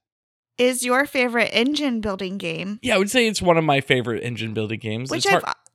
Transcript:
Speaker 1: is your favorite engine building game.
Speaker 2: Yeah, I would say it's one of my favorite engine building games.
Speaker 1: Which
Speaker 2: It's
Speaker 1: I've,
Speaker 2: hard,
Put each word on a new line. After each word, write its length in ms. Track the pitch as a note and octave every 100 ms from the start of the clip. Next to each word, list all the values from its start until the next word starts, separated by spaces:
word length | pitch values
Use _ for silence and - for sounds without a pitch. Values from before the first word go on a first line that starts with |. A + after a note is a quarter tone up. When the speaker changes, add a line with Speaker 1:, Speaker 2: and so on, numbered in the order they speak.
| _ _ _ _ _ -
Speaker 1:
is 260 | B3 B3
your 220 | B3 B3 C#4+
favorite 440 | C#4 B3 A#3 G#3+
engine 480 | - B3 D4 D4 A#3
building 360 | G#3+ F#3+ F#3+ G3
game. 440 | F3 D#3+ F3+ G#3
Speaker 2:
Yeah, 140 | B3 G#3
I 20 |
would 120 | G3+
say 160 | B3+ A3+
it's 120 | G3+
one 160 | F3+ E3
of 80 |
my 160 | D#3+ C3+
favorite 420 | - C3 A#2+ A2
engine 300 | A#2+ A2+ A2
building 260 | G#2+ G#2+ A2
games. 300 | A2 G#2+ C3
Speaker 1:
Which 140 | D#4+
Speaker 2:
It's 20 | G4+
Speaker 1:
I've, 80 | G4
Speaker 2:
hard, 100 | - - _